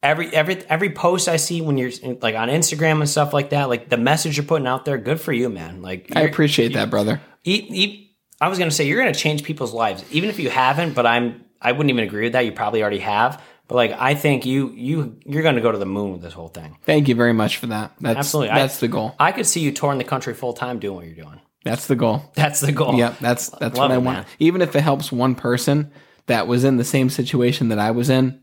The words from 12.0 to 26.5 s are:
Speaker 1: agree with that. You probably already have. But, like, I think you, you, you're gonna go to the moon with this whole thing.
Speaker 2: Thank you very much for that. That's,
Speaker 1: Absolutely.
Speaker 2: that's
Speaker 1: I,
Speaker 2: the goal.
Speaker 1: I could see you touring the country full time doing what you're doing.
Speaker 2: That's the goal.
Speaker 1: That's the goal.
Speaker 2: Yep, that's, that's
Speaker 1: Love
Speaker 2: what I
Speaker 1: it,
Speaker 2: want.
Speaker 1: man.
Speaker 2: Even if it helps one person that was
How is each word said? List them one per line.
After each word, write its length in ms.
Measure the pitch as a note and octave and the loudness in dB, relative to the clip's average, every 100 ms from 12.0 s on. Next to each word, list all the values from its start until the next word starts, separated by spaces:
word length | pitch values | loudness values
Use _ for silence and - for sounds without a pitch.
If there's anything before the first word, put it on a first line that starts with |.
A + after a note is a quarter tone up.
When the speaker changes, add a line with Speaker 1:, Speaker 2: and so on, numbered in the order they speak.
Speaker 1:
agree 200 | G#2 G#2 | -2 -2
with 100 | A2+ | 0
that. 120 | B2 A#2+ | 0 0
You 60 | |
probably 300 | - G#2+ A2 | -2 -2 0
already 160 | G#2 G2+ | 0 -2
have. 400 | G#2+ G#2 B2 D3 - - _ | -2 2 2 0 -16 -20 _
But, 80 | B2 | 0
like, 160 | A#2 - | 0 0
I 160 | B2+ C#3+ | 0 0
think 320 | D3+ C#3 B2 | 2 0 0
you, 240 | C3+ C3+ | -2 -2
you, 480 | A2+ B2 D#3+ C3 - - | -6 -4 -2 -4 -8 -8
you're 160 | C#3+ | -2
gonna 180 | D#3+ B2+ | 0 2
go 100 | A2+ | 0
to 60 | G#2+ | 0
the 80 | G2 | -4
moon 260 | G2 G2+ | -4 -6
with 100 | F2+ | -8
this 100 | F2 | -14
whole 140 | F2 E2 | -16 -16
thing. 280 | - D#2 - - | -16 -18 -10 0
Speaker 2:
Thank 220 | D3+ C#3+ | 2 4
you 60 | |
very 200 | A#2 A#2+ | 4 4
much 240 | A2+ A2 - | 4 0 -2
for 100 | A#2+ | -6
that. 240 | G#2+ G#2 _ | -6 -8 _
That's, 180 | - A#2 | -4 -2
Speaker 1:
Absolutely. 380 | C#3+ D3+ A#2 A2+ | 0 -2 2 2
Speaker 2:
that's 220 | C3+ - | 2 0
Speaker 1:
I, 20 | |
Speaker 2:
the 80 | A#2+ | -2
goal. 280 | - A2 - | 0 -4 0
Speaker 1:
I 120 | D#3 | 0
could 140 | A3+ - | 2 -2
see 140 | E3+ | 0
you 120 | D3+ | -2
touring 280 | C#3+ D3 C3+ | 0 -2 -2
the 40 | |
country 300 | B2 C3+ B2 | -2 -4 -6
full 200 | A2+ B2+ | -6 -8
time 260 | A#2 B2 A#2+ | -6 -8 -6
doing 160 | G2+ F#2+ | -8 -8
what 100 | E2+ | -14
you're 80 | E2 | -18
doing. 160 | D#2 D#2+ _ _ | -20 -20 _ _
Speaker 2:
That's 220 | - A#2 - | -6 -6 0
the 100 | C3 | 2
goal. 360 | A#2 G#2+ - | 2 0 -4
Speaker 1:
That's 280 | - D3 D3+ | 0 0 0
the 100 | C#3+ | -2
goal. 240 | C#3+ C#3 B2 | 0 2 4
Speaker 2:
Yep, 220 | A#2 - | 2 0
that's, 300 | A#2+ A#2+ - | -2 -2 -4
that's 280 | - A#2 A#2+ | -6 -4 2
Speaker 1:
Love 120 | C3+ | 2
Speaker 2:
what 20 | |
I 40 | B2+ | 4
Speaker 1:
it, 40 | |
Speaker 2:
want. 160 | B2 F#2 | 0 -2
Speaker 1:
man. 60 | G2 - | -8 2
Speaker 2:
Even 240 | D#3 F3+ | 2 4
if 120 | E3+ D3+ | 2 2
it 60 | |
helps 300 | D#3 F3 D3+ | 2 0 -2
one 240 | B2 B2+ A#2+ | 0 0 2
person 560 | A#2+ A#2+ - C#3+ D3 - _ _ - | 0 0 2 0 0 -10 _ _ -2
that 220 | A#2+ | 0
was 160 | G2 | 2